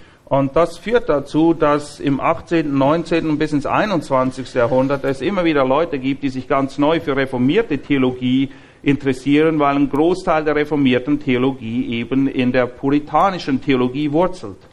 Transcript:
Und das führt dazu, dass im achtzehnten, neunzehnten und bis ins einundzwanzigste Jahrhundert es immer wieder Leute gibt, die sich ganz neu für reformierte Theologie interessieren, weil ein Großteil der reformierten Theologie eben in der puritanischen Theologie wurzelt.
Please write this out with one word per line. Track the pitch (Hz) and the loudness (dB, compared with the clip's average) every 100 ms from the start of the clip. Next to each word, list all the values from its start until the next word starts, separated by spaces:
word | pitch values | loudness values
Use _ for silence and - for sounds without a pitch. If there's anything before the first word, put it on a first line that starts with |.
| - - - | -14 -16 -2
Und | 135 139 165 | 0 0 0
das | 165 - | 0 -2
führt | 208 233 196 | -2 -2 0
dazu, | 147 135 147 165 | -2 0 0 2
dass | 147 151 147 147 - | 2 2 0 -2 -6
im | 147 139 | -2 0
achtzehnten, | 143 165 - 165 151 139 | 0 -2 -2 -2 0 2
neunzehnten | 135 170 160 165 156 | 2 2 0 -2 0
und | 147 | -2
bis | 151 | 0
ins | 147 135 | -2 0
einundzwanzigste | 131 214 180 - 131 127 131 123 131 | 0 0 -2 0 0 0 -4 -6 0
Jahrhundert | 117 127 135 139 | 2 2 0 0
es | 139 135 | -2 -2
immer | 143 202 165 | -4 -2 0
wieder | 143 | 2
Leute | 131 135 170 143 | 2 2 0 -2
gibt, | 135 139 | -4 -4
die | 143 | -4
sich | 131 - | -6 -2
ganz | 143 131 - | -2 0 0
neu | 147 165 | 0 2
für | 147 139 | 0 -2
reformierte | 131 123 127 190 226 139 | -2 0 2 2 0 -4
Theologie | - 143 127 127 127 127 135 - - - | -2 2 2 0 0 0 0 -6 -20 -6
interessieren, | 143 139 135 131 143 147 160 160 | -2 -2 -2 -2 2 4 4 2
weil | 143 143 | 2 2
ein | 139 | 0
Großteil | 143 165 180 - 160 | 2 2 0 0 0
der | 151 147 | 0 0
reformierten | 147 151 135 123 127 147 | 0 2 2 2 0 -2
Theologie | - 123 131 131 113 120 - 117 | 0 2 0 -2 -6 -4 -4 -4
eben | 117 135 135 | -2 0 0
in | - 123 | 0 0
der | 131 123 | 2 0
puritanischen | - 139 147 - 151 196 175 165 131 | -2 0 0 0 2 2 0 -2 -2
Theologie | - 131 127 131 151 | 0 0 0 -2 -2
wurzelt. | 151 180 180 104 92 - | 0 0 -2 -12 -16 -20